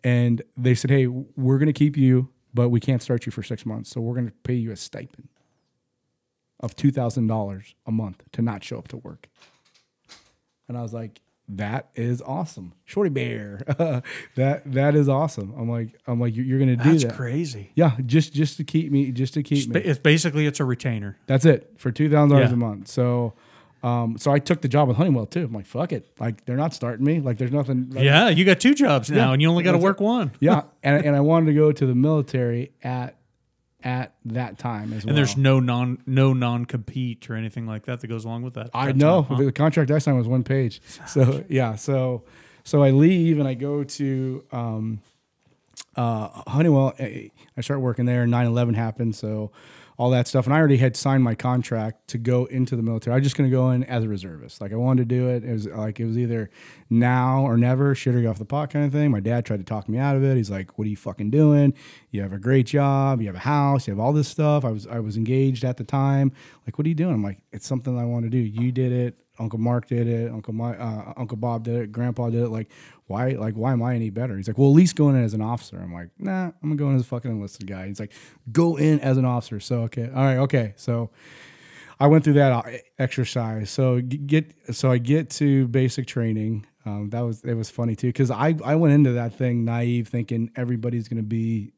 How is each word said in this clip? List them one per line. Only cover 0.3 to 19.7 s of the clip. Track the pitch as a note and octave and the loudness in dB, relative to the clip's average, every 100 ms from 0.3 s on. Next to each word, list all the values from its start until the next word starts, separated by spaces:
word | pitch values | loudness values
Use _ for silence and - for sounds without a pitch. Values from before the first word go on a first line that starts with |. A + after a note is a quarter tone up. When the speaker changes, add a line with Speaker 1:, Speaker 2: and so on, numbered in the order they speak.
| A#2 - - | 0 -4 -2
Speaker 1:
they | B2+ | 2
said, | A#2+ B2 | 2 4
"Hey, | C#3 B2+ | 2 2
we're | B2+ C#3 - B2+ C3+ | -2 -10 -2 2 4
gonna | D3+ | 2
keep | C#3+ D3 D3 | 2 2 4
you, | C3 B2+ B2+ _ _ | 4 4 2 _ _
but | A#2+ A#2+ | 0 2
we | A#2+ | 2
can't | - B2+ | 0 -4
start | - A#2+ - | -2 -4 -4
you | |
for | A2 | -10
six | - A2 - | -10 -10 -10
months, | A2 - | -12 -12
so | B2+ | -8
we're | A#2 | -6
gonna | B2 A#2+ - | -6 -8 -10
pay | - | -6
you | B2 A2+ | -4 -4
a | G2+ | -10
stipend | - G#2 B2 - - _ _ _ _ _ _ _ _ _ _ _ _ _ | -14 -14 -18 -20 -20 _ _ _ _ _ _ _ _ _ _ _ _ _
of | A2+ - | -12 -2
two | C#3+ | 0
thousand | C3+ A#2+ B2+ A2 | 0 -4 -2 -2
dollars | A2 G2+ G2 G#2+ _ - | -2 -4 -10 -16 _ -6
a | |
month | A2+ G#2+ F2 _ | -6 -6 -12 _
to | - | -6
not | A#2 G2+ | -6 -6
show | - A2+ | -12 -14
up | - | -14
to | - | -18
work." | - - _ _ _ _ _ _ _ _ _ - _ _ _ _ _ | -16 -20 _ _ _ _ _ _ _ _ _ -20 _ _ _ _ _
And | A#2+ | -10
I | |
was | A#2 | -10
like, | A2+ A2+ _ _ _ - | -10 -14 _ _ _ -16
"That | G2 G#2 B2 - | -8 -6 -6 -8
is | - A#2 B2 | -6 -4 -4
awesome, | - D3 E3 - F2+ _ | -6 -8 -8 -10 -18 _
Shorty | _ - G3 | _ -2 -2
Bear." | C3+ B2 A#2 G#2 G2+ - C#3 | -2 -4 -6 -10 -12 -6 -2
<laughs> | E3 B2+ - - - | 0 -2 -6 -16 -10
That, | - C3 C#3+ C#3+ | 0 0 0 -4
that | C3 C#3+ | 0 4
is | D3 C#3 | 4 4
awesome. | C3+ D#3 - G2 B2 | 2 0 -4 -10 -8
I'm | A#2 | -4
like, | A#2 A2+ _ - | -4 -6 _ -4
I'm | A#2+ | -2
like, | A#2+ A2 | 0 -2
"You're, | |
you're | C3 C3+ | -2 2
gonna | C3+ B2 | 4 4
do | C3 | 4
Speaker 2:
That's | E3 | 4
Speaker 1:
that?" | A#2+ | 2
Speaker 2:
crazy. | - B2 C#3 E3 A2+ G2 | -4 -6 -6 -6 -10 -6
Speaker 1:
Yeah, | - E3 A#2+ B2+ | 2 2 2 2
just, | D3+ D3+ | 2 2
just | C#3+ D3+ - | -2 -4 -4
to | |
keep | - D#3 D#3+ | -2 -2 0
me, | C#3 C3+ | 0 0
just | B2 C3 | -2 -4
to | D#3 | -4
keep | C#3+ C#3+ | -2 -2
Speaker 2:
Sp-, | A#2 | 0